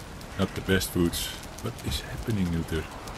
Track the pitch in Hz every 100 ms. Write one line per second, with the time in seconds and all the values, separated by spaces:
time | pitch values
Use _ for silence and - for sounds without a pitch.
0 | - - - - 95 - - 95 - -
1 | 85 - - - - - 113 - 113 -
2 | - - - 104 90 82 78 80 76 -
3 | -